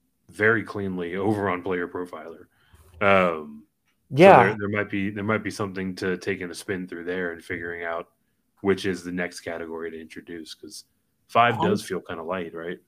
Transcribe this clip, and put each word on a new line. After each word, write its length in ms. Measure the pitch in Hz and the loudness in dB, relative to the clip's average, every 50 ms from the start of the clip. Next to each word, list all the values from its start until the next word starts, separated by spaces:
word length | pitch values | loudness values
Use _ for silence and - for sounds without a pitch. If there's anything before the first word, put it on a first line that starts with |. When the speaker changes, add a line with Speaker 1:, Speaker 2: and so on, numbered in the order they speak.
| _ _ _ _ _ - | _ _ _ _ _ -12
Speaker 1:
very 340 | - - 104 110 113 110 95 | -4 0 2 4 4 2 0
cleanly 540 | - - 104 98 95 92 90 87 85 87 | -4 -6 -6 -4 -4 -4 -4 -6 -4 -4
over 320 | 98 95 107 107 101 101 98 | -2 0 0 0 2 0 0
on 140 | 90 90 87 | -2 -2 -2
Player 260 | 95 92 87 87 85 | -2 -2 -2 -4 -4
Profiler. 580 | - 90 90 - 82 80 78 82 80 78 92 _ _ _ _ _ _ - - _ - - | -6 -8 -8 -10 -10 -14 -14 -14 -16 -18 -20 _ _ _ _ _ _ -20 -20 _ -6 0
Um, 640 | 104 98 98 95 92 87 82 78 76 76 73 73 - _ _ _ _ _ _ _ _ - | 4 6 6 6 6 4 0 -2 -6 -12 -14 -18 -20 _ _ _ _ _ _ _ _ -2
so 60 | 135 | 6
Speaker 2:
Yeah. 280 | 135 175 196 175 135 110 | 8 10 12 12 12 10
Speaker 1:
there, 120 | 98 110 104 | 8 4 0
there 80 | 101 101 | -4 -2
might 220 | 104 104 104 98 | -2 -2 -2 -2
be, 200 | 101 98 98 101 | -2 -4 -4 -4
there 140 | 104 104 101 | -4 -4 -2
might 180 | 107 110 104 107 | 0 0 0 -2
be 80 | 98 | -4
something 440 | 87 - 107 98 92 98 95 95 90 | -6 -4 -6 -6 -4 -6 -6 -6 -6
to 200 | - 104 95 90 90 | -4 -2 -2 -2 -2
taking 320 | - 101 98 87 92 87 | -4 -4 -6 -4 -6 -10
a 40 | 82 | -10
spin 320 | - - - 98 90 92 | -10 -6 -6 -6 -6 -6
through 180 | 90 90 85 85 | -8 -10 -10 -8
there 280 | 87 90 92 90 85 85 | -6 -4 -4 -4 -6 -6
and 100 | 82 - | -8 -10
figuring 420 | - 113 85 85 87 85 85 85 | -10 -10 -8 -8 -8 -10 -8 -8
out 260 | 85 82 85 87 _ _ _ _ _ _ _ _ _ _ _ | -6 -6 -6 -8 _ _ _ _ _ _ _ _ _ _ _
which 240 | - 98 95 90 - | 0 2 2 2 0
is 180 | 98 90 87 85 | -2 -4 -4 -6
the 80 | 87 | -8
next 300 | 87 90 87 87 - - | -6 -6 -6 -6 -8 -10
category 500 | - 87 82 82 85 80 82 80 82 82 | -10 -10 -8 -8 -8 -8 -8 -8 -8 -10
to 100 | 80 80 | -10 -12
introduce, 540 | 80 78 - - - - 85 82 76 - - | -14 -16 -18 -18 -16 -14 -14 -14 -14 -14 -18
'cause 300 | - - 76 - - - _ _ _ _ _ _ _ _ | -18 -18 -18 -18 -18 -20 _ _ _ _ _ _ _ _
five 320 | _ - 120 117 120 120 110 | _ 2 4 4 4 4 2
Speaker 2:
Um, 40 | - | 0
Speaker 1:
does 200 | 123 101 95 - | 0 0 0 -2
feel 180 | - 92 85 | -4 -8 -8
kinda 220 | - - 90 82 80 | -8 -8 -10 -8 -6
light, 320 | 82 92 95 85 82 82 | -6 -4 -4 -6 -8 -10
right? 240 | 82 82 87 90 - _ | -10 -8 -8 -10 -10 _